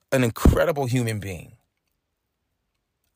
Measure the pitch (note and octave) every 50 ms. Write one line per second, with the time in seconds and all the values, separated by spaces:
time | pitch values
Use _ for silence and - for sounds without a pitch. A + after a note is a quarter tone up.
0 | _ _ - C3 B2+ A2+ - - - - - E3 D#3 E3+ D#3+ C#3+ C3+ A#2+ A#2+ B2+
1 | A#2+ A2+ A2 G#2 G2+ G2 F#2 D#2 - - - - _ _ _ _ _ _ _ _
2 | _ _ _ _ _ _ _ _ _ _ _ _ _ _ _ _ _ _ _ _
3 | _ _ -